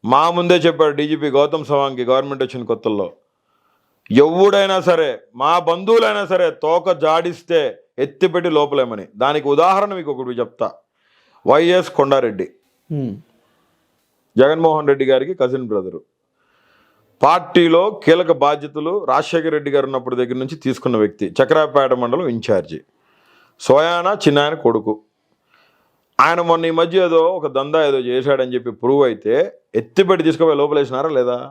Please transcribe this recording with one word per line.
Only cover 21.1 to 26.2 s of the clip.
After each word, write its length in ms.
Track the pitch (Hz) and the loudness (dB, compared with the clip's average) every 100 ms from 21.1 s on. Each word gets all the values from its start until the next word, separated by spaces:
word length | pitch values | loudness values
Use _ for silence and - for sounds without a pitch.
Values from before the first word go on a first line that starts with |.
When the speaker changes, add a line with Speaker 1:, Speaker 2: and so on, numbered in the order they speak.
| - 95 - | -2 -6 0
Speaker 1:
చక్రాపేట 500 | 131 156 151 135 135 | 2 2 2 2 2
మండలం 340 | 127 120 139 165 | 0 0 -2 -4
ఇన్ఛార్జి, 520 | 117 - 98 78 80 _ _ _ _ _ _ _ _ | -6 -2 -2 -2 -16 _ _ _ _ _ _ _ _
సోయానా 540 | - 135 165 175 175 208 156 | 2 2 4 0 -2 0 2
చిన్నాయన 260 | 143 147 | 2 0
కొడుకు. 480 | 160 - 113 107 107 _ _ _ _ _ _ _ _ _ _ _ | 0 -2 -2 -4 -8 _ _ _ _ _ _ _ _ _ _ _
ఆయన 220 | - | 0